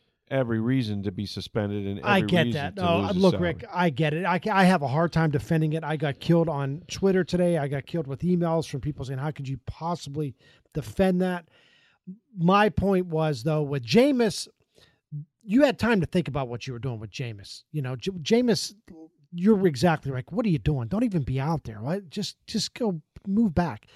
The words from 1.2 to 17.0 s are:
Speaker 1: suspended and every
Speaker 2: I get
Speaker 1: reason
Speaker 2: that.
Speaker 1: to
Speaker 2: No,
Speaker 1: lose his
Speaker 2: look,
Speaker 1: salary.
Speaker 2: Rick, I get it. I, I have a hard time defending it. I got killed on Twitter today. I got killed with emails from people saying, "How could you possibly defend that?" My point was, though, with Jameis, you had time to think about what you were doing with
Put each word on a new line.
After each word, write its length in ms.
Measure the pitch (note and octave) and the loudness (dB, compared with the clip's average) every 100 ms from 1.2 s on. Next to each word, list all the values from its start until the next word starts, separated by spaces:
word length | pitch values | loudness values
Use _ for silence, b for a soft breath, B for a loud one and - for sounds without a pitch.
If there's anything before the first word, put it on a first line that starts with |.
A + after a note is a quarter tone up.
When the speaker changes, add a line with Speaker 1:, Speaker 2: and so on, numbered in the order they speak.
| G2+ | -8
Speaker 1:
suspended 600 | - - A#2 G#2 G#2 G2 | -8 -6 -4 -2 -2 -4
and 120 | G2 | -4
every 120 | - | 2
Speaker 2:
I 100 | G3 | 2
get 240 | - F3 A#2+ | 2 2 2
Speaker 1:
reason 60 | C#3+ | -2
Speaker 2:
that. 140 | C#3+ G3 | -6 -4
Speaker 1:
to 60 | |
Speaker 2:
No, 160 | F3+ E3+ | 0 0
Speaker 1:
lose 80 | - | 0
his 80 | F3+ | 4
Speaker 2:
look, 140 | F#3+ | 4
Speaker 1:
salary. 160 | F#3 F3 | 4 -2
Speaker 2:
Rick, 120 | D#3+ - | -4 -8
I 200 | F3+ F3+ | -2 0
get 240 | B2+ D#3 | 0 -2
it. 100 | D3+ | 0
I, 160 | F#3 F3+ G#3+ | 0 -2 0
I 140 | G3 | 4
have 160 | F#3 F3+ | 6 4
a 80 | C#3 | 2
hard 240 | C#3 E3+ | 0 2
time 180 | E3 D#3+ | 2 2
defending 440 | C#3+ - D#3+ D#3 | 0 0 0 2
it. 100 | D#3 | -2
I 140 | D3+ D#3 | -4 -2
got 220 | D3 - | -4 -4
killed 280 | - E3+ E3 | 2 4 4
on 360 | C#3+ C3+ D3 - | -2 -4 -6 -10
Twitter 340 | - F#3+ F#3 | -2 2 2
today. 360 | F3 F3 F3 E3+ | 0 0 2 2
I 100 | C#3+ | -2
got 160 | C#3 | -4
killed 220 | - E3+ C3+ | -4 -6 -4
with 140 | C3+ | -4
emails 460 | E3+ F3+ E3+ E3 - | 0 2 2 0 -2
from 140 | C#3 | -6
people 240 | D3 B2+ | -6 -8
saying, 140 | C3 C3+ | -8 -6
"How 120 | D3 | -6
could 160 | D3 C3+ | -6 -8
you 120 | C3+ - | -8 -10
possibly 680 | - E3 F3 - C#3+ D3 - b b b | -8 -6 -6 -6 -6 -6 -8 b b b
defend 480 | - A2+ G#2 F#3+ F3+ | -10 -6 0 2 2
that?" 280 | F#3 F3+ E3 b b b b b - G3 _ | 0 -4 -10 b b b b b -20 -20 _
My 360 | G#3+ E3+ G3+ G#3+ | 0 4 6 4
point 360 | - G3 F#3+ F3+ | 2 2 2 0
was, 340 | D#3 D#3 C3+ | -2 -2 -2
though, 200 | A#2+ D3+ | -2 0
with 220 | D3 C#3+ | 0 -4
Jameis, 640 | A#2 E3 C#4 B3+ A3+ - - _ _ b b b b D3 D3+ _ | 4 6 6 4 0 0 -10 _ _ b b b b -14 -14 _
you 220 | A3 A3+ | 0 4
had 140 | C#4+ - | 4 4
time 220 | A3 A3 | 2 2
to 60 | D3+ | 2
think 220 | F#3 D3 | 0 -2
about 200 | C#3 B2+ | -4 -4
what 180 | A#2+ - | -6 -8
you 60 | |
were 60 | A#2+ | -8
doing 200 | B2+ | -8
with 120 | A2+ | -8